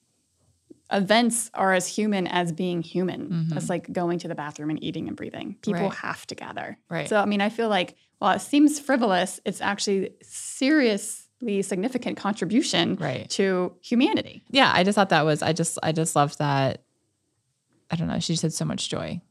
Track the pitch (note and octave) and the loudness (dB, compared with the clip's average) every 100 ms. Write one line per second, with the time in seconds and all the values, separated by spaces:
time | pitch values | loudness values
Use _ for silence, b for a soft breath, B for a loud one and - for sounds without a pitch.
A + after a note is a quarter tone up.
0 | _ _ _ _ _ _ - - - G3+ | _ _ _ _ _ _ -20 -20 -2 0
1 | F#3 A3 A#3+ A#3 - - F#3+ F#3 F3+ - | 4 4 4 2 -4 0 2 2 0 -2
2 | G#3+ G3+ F3+ F3+ F3 D#3+ F#3 E3+ E3 F3 | 0 0 0 0 0 0 -2 -2 -2 -2
3 | F3+ - - E3+ D#3+ F3+ F3 F3 E3 F#3 | -2 -2 -4 -2 -2 -2 -2 -4 -4 -2
4 | F3 F3 E3 E3+ D3 D3 D3+ D#3 - C3 | 0 -2 -4 -8 -8 -8 -4 -4 -4 -6
5 | - - - - - - - F3 G3 - | -6 -8 -10 -10 -12 -8 -4 0 0 -2
6 | - - - - - - - - - E3 | -8 -8 -10 -14 -12 -10 -10 -12 -8 -6
7 | D3 G#3+ G3+ G#3 G3+ A3 A3+ G3 F3 - | 0 2 2 2 0 0 0 2 0 -6
8 | _ - G#3 F#3+ - D4 D4 D4 - C4 | _ -2 0 0 2 6 6 4 0 2
9 | A#3 F3+ F#3 - - F#3+ G3 G3+ - G3 | 4 2 0 -4 -8 -4 -2 -2 0 0
10 | F#3+ - - - - - C4+ D#4 A#3+ G3+ | -2 -8 -18 -14 -12 -2 2 4 4 2
11 | - - - _ A#3+ G3 F#3+ F#3+ G#3+ A#3+ | -4 -12 -16 _ -4 -2 0 -2 -2 -2
12 | - - F#3+ G#3+ F3 A3 E4+ F3+ E3 F#3+ | -4 -4 -4 -2 0 2 2 2 2 0
13 | D3+ B2+ - - F#3+ F#3 F3+ - - A#3+ | -4 -6 -4 0 2 2 -2 -6 -2 2
14 | E4 G#4+ - - - C4 G#3+ - F#3 G#3 | 4 2 -2 -10 -2 4 4 6 4 4
15 | G3 E3 D#3 D3+ - D#3+ E3 - - D#3+ | 4 4 4 2 2 0 -2 -2 -2 0
16 | D#3+ D#3 C#3+ - D3 C#3 C3+ - _ _ | 0 2 2 0 0 2 0 -2 _ _
17 | _ _ _ _ _ _ _ _ - E3+ | _ _ _ _ _ _ _ _ -8 -4
18 | E3 - - E3 D#3+ - D#3 - - - | -2 -4 -2 -2 -2 -2 -4 -4 -4 -6
19 | E2 F3 - | -6 -10 -2